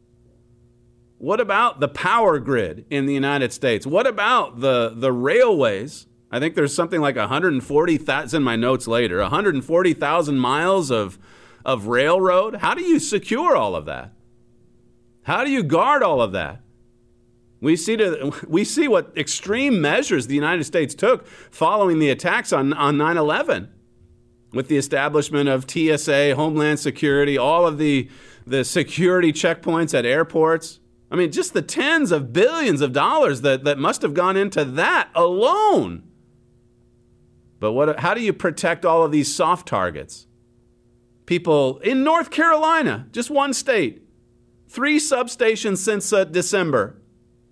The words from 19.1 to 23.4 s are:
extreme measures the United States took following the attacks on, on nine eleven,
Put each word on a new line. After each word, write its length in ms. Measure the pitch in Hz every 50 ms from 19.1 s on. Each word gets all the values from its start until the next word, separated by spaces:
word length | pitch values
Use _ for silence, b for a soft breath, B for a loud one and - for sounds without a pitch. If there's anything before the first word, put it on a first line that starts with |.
| -
extreme 640 | 165 143 - - - - 180 208 247 277 285 240 185
measures 460 | 147 147 170 233 277 - 196 143 113
the 80 | 113 139
United 300 | 143 147 160 180 175 147
States 280 | - - 170 151 123 -
took 320 | - 185 226 254 - - -
following 720 | - - - - - - 156 165 202 214 202 180 165 156
the 100 | 156 143
attacks 420 | 127 - - 175 190 240 254 - 185
on, 200 | 143 135 139 156
on 240 | 165 147 143 147
nine 200 | 143 147 160 170
eleven, 520 | 170 151 147 165 226